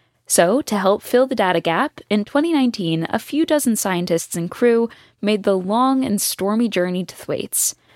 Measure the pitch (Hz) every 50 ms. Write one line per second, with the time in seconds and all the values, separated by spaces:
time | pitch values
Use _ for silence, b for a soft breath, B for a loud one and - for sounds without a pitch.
0 | b b b b b _ - - 175 175 208 277 302 - 220 208 190 190 202 220
1 | - - - 247 262 262 262 226 208 185 180 170 165 170 160 175 247 302 - -
2 | - _ 202 214 202 - - 285 302 339 330 285 262 247 226 - 190 165 160 160
3 | 165 - - 226 - - - 285 320 311 311 294 - 254 226 - - 202 185 175
4 | 175 180 175 165 - - - 175 170 175 - - 247 240 233 233 233 226 B B
5 | B B B B - 202 214 214 196 208 196 190 180 185 208 233 254 262 269 262
6 | 262 262 208 202 - - - - 185 196 208 220 240 226 - 185 180 180 180 180
7 | 185 - - - - - 156 - - - - - - - - b b b b